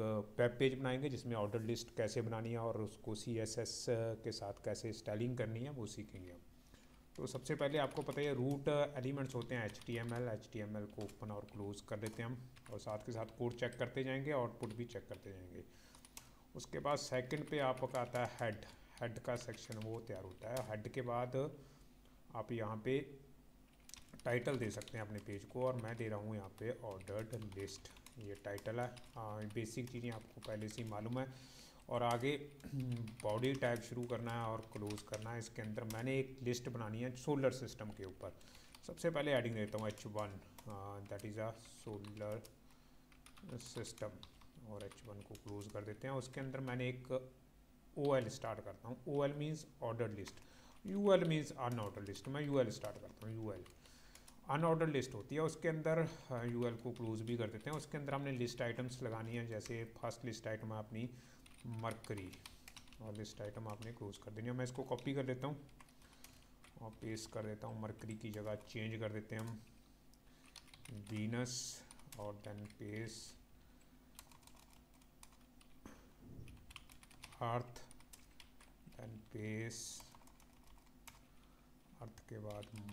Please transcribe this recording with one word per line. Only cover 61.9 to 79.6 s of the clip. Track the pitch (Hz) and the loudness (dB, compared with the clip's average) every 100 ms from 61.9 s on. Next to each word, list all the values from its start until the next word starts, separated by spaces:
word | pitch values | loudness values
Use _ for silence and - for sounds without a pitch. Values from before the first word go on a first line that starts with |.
| 110 - 101 92 - - - - - - - | -2 -4 -4 -4 -8 -14 -14 -16 -16 -16 -10
और | 110 104 | -6 -4
लिस्ट | 107 - | -6 -4
item | 104 110 110 | -6 -4 -6
आपने | 104 110 | -4 -6
close | 120 101 101 | -6 -6 -6
कर | - | -8
देनी | 104 117 | -4 -2
है। | |
मैं | 127 | 0
इसको | 127 127 | -2 -2
copy | 127 123 143 | -2 0 2
कर | 139 131 | 0 2
लेता | 127 135 | 0 0
हूँ | 147 - - - - - - - - - - - - | -4 -8 -16 -18 -18 -20 -18 -18 -18 -20 -20 -18 -10
और | 113 107 | -10 -6
paste | 113 110 - | -4 -2 -2
कर | 113 107 | -2 -2
देता | 107 113 | -2 -4
हूँ। | 113 | -2
मरकरी | 110 110 110 110 | -4 -4 -4 -4
की | 113 | -4
जगह | 104 107 107 - | -2 -2 -2 -4
change | 113 110 110 | -4 -2 0
कर | 107 | 0
देते | 107 104 110 | -2 -4 -4
हैं | |
हम | 113 110 - - - - - - - - - - - - - 104 104 | -2 -4 -10 -18 -20 -20 -20 -20 -20 -20 -20 -18 -18 -16 -8 -8 -2
Venus, | 107 107 120 123 - - - - - - 107 | 2 2 2 2 0 -4 -6 -12 -16 -14 -6
और | 104 101 107 | -6 -4 -8
then | 101 104 - | -8 -8 -6
पेस | 104 107 113 - - - - - - - - - - - - - - - - - - - - - - - - - - - - - - - - - - - - - - - - - - - | -4 -4 -4 -6 -10 -14 -18 -20 -20 -20 -20 -20 -18 -18 -18 -18 -20 -20 -20 -20 -20 -20 -20 -20 -20 -20 -20 -20 -20 -16 -16 -16 -18 -18 -14 -12 -10 -12 -14 -16 -14 -18 -16 -16 -14 -2
अर्थ, | 117 120 123 - - - - - - - - - - - - - | 2 2 0 -8 -12 -14 -18 -18 -18 -18 -18 -18 -20 -18 -16 -12
then | 117 110 - | -10 -12 -8
पेस | 107 107 110 | -4 0 0